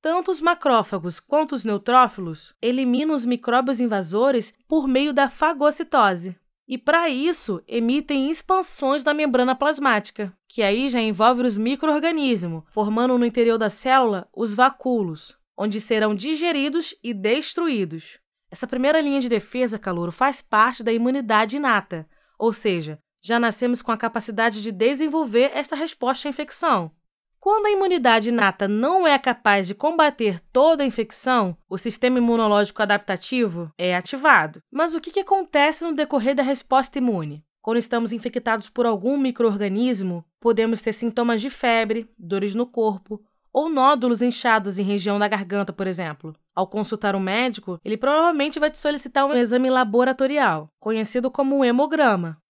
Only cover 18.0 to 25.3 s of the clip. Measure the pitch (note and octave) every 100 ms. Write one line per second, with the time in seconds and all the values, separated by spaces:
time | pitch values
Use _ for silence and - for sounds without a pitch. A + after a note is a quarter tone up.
18 | - - _ _ _ - - B3+ C4+ D#4+
19 | D4 C#4 B3 A3 - B3 B3 A3 - F3
20 | F3 - C4+ C#4 - G#3+ A3+ A#3+ A#3 A3+
21 | A#3 C4+ A3+ G#3+ G#3+ C4+ C#4+ G#3+ - E3+
22 | D#3 _ _ _ A3+ A3 A3 F3 D#3 D3+
23 | _ _ - A#3 A#3 G#3+ B3 A#3+ - A3+
24 | A3+ A3+ G#3+ G#3+ A3+ G#3+ G#3+ F#3 A3+ C#4
25 | D#4 D#4 C#4+